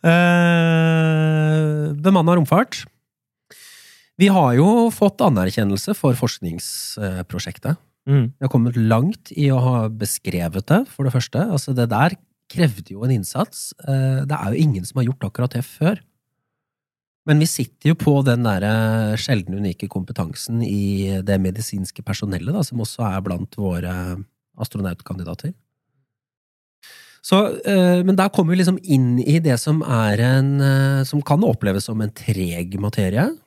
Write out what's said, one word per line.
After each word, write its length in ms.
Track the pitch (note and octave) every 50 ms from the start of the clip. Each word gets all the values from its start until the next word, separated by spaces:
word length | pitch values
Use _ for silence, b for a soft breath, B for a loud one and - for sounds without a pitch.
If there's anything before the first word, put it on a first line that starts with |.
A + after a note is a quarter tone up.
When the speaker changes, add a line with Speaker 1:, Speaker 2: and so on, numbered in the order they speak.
| -
Speaker 1:
Eh, 1900 | E3 E3 F3 F3 F3 F3 F3 F3 E3+ E3+ E3+ E3 E3 E3 E3 E3 E3 D#3+ D#3+ D#3+ D#3+ D#3+ D#3 D#3 D#3 D#3 D#3 D#3 D#3 D#3 D#3 D#3 D3+ D3+ D3+ D3 D#3 D3
bemannet 400 | D3 D3+ F#3+ G3 F#3 D#3 E3+ F3
romfart. 460 | F3 D#3+ - E3+ F#3 B3+ - - - - - _ _ _ _ _ _ _ _ _ _ _ B B B B B B B B B B B B B B -
Vi 80 | F3+ G3+
har 240 | G3 F#3 D#3 B2+ A#2+
jo 140 | B2+ D#3 G3 A3+ A#3+ A#3 A#3 A3+
fått 300 | - G#3+ G3 G3 - A#3+
anerkjennelse 720 | F#3 C3 G2 F#2 F#2 - - A2 G2+ G2 G2 - - G#3
for 180 | - - C#3 B2
forskningsprosjektet. 1600 | - - A#2+ - - - E2+ E2 E2+ - - - - - - - - G#2 F#2+ F#2 F2+ F2 _ - F#2 - F2 - - _ - D#3+ - _ _ _ _ _
Speaker 2:
Mm. 200 | C#3 C#3 C#3+ A#2+ A#2+
Speaker 1:
Vi 160 | C3+ _ C3+
har 60 | C3+ -
kommet 240 | B2+ A#2 B2 A#2+
langt 540 | A#2+ A2 A2 A2+ A2+ C3 F3+ A3 - _ - -
i 160 | E3 D3 C#3
å 80 | C3 B2+
ha 160 | B2 B2+ B2+ A#2+ A2 A2
beskrevet 760 | A2 G#2+ G#2 - - - _ F#2+ F2 F2 F2 E2 D#2+ F#2+ - -
det, 140 | D#3 G#3 C4+ - -
for 140 | - C#3
det 80 | C3 B2+
første. 260 | B2+ A#2 - - A#2+
Altså, 320 | F3+ A#3 F3+ C#3 - - C3+
det 160 | B2 A#2+ A#2
der 260 | A2+ G#2+ C#3 F3 F#3+ - _ _ _ _ _ _
krevde 440 | - F3+ E3+ D3 G#2+ F#2+ - - F#2+
jo 80 | G2 A2+
en 120 | B2+ C3
innsats. 560 | A2 F#2 - - C3 B2 - - - - - - _
Eh, 400 | - C#3+ C3+ C3+ C3 C3+ C3+ C3+ C#3 C#3
det 80 | D3+
er 160 | - - G2 A#2+
jo 80 | D#3
ingen 240 | E3 D3 A2+ F#2 F2+
som 160 | - - C3+
har 60 | B2 A#2
gjort 160 | C3 - -
akkurat 300 | F#2+ - - B2 B2 -
det 80 | A#2+ A#2+
før. 340 | - - - D3+ E3+ G#3+ - _ _ _ _ _ _ _ _ _ _ _ _ _ _ _ _ _ _ _ _ _ _ _ _ _
Men 160 | D#3 D3+ D3+
vi 60 | D#3 E3
sitter 400 | - - C3 - _ _ _ D3
jo 80 | D#3+
på 220 | D#3+ - D3+ C#3+ C#3
den 240 | C3+ C3+ A#2+ A#2+ A#2+
der, 160 | A2+ G2+ F#2
eh, 540 | G2 G#2 A2 A2 A2 A2 A2 A2+ A2 G#2+ G#2+
sjelden 400 | A2 - - C3 G#2+ F2+ - F2+
unike 320 | G2 G2+ G2 F2 _ - G2
kompetansen 720 | - G2 F2+ - - - F#2 E2 - - - - A#2 A#2
i 560 | A#2 F#2+ G2 G2+ G2+ G2 G2+ G2 G2 F#2+ G2 F#2+ F#2
det 140 | G2+ G2 F#2+
medisinske 640 | F#2+ F#2 F2+ G#2 A2 - - G2 F#2 - - - -
personellet, 480 | - A2+ - - G#2 F#2 F2 E2 A#2 E3
da, 80 | G#3
som 160 | D#3 - B2+ A#2+ A2
også 160 | - - - A#2+ G#2
er 140 | F#2+ G2 F#2+
blant 320 | G2 F2+ F2+ F#2+ - -
våre 380 | - G2+ F#2+ F2 E2+ - F2+ F2+ F#2 F2+ F#2 F2+ F#2+ F#2+ _ _ _ _ _ _ -
astronautkandidater. 920 | - - - G#2 G2 F#2 F2 - - - G2 F#2+ F2 E2+ E2 - - D3+ F#3 _ _ _ _ _ _ _ _ _ _ _ _ _ _ _ _ _ _ _ _ _ _ _ _ _ B B B B B B B B B
Så, 140 | - F#3 F#3+ G#3 G3 - - -
eh, 380 | - G3+ F#3+ F3+ F3+ F3+ F3+ F3+
men 80 | F#3+ G3
der 140 | F#3+ F#3+ G3+
kommer 240 | - - F3+ D#3+ F3+
vi 60 | F#3
liksom 160 | F#3 F3 F#3 - -
inn 320 | - D3 C3+ B2+ B2 B2
i 220 | B2 B2+ - D3 E3+
det 140 | D#3+ D3+ B2+
som 220 | A2+ - D3+ D3+ D#3
er 400 | - - C3 A2+ A2 G#2+ G#2 G#2+
en, 300 | A#2 B2+ C3 C3+ C3+ C#3 C#3 C#3
eh, 420 | C#3 C#3 C3+ C3+ C3+ C3+ C#3 C3+ C3+
som 200 | - - D3 C#3
kan 180 | - C#3+ D#3
oppleves 400 | A3 A#3 - - - G2+ F#2+ G2 - -
som 100 | A2+ A2
en 120 | G#2+ G#2 -
treg 640 | - - - A2 F#2 F#2+ F2 E2+ E2+ F2 F2+ G2
materie. 480 | G2 G2 G#2 - - G2+ F#2 F#2+ A#2 E3+ C4 E4 D#4 _